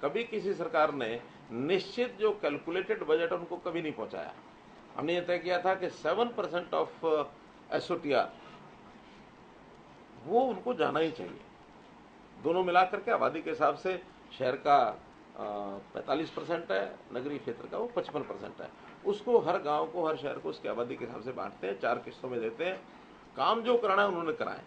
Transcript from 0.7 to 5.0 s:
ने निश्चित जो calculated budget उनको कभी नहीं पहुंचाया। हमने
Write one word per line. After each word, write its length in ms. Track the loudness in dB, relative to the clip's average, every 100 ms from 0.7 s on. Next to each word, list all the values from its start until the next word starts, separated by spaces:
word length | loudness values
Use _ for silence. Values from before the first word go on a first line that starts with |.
| 4 4
ने 280 | 2 -2 -4 -8 -18 -8
निश्चित 680 | -2 2 0 0 -2 -2 0
जो 140 | 0
calculated 720 | 2 -2 -2 -2 -2 -2 -2
budget 280 | 2 4 4
उनको 240 | -2 -4 -6
कभी 260 | -4 -4
नहीं 100 | -4
पहुंचाया। 420 | -4 -6 -6 -8 -12 -18 -20 -20 -20 -10
हमने 180 | -4